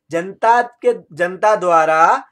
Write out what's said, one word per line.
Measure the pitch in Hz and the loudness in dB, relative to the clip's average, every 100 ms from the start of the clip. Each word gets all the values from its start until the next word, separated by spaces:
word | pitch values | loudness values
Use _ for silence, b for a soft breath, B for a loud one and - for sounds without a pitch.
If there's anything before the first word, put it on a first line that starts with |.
| _ | _
जनता | 165 185 190 220 240 | -8 -8 -4 0 2
के, | 240 _ 247 - - 147 | 0 _ -4 -4 -8 -6
जनता | 175 185 214 214 | -6 -2 0 0
द्वारा | 180 165 160 160 170 262 - | 2 2 2 2 2 0 -6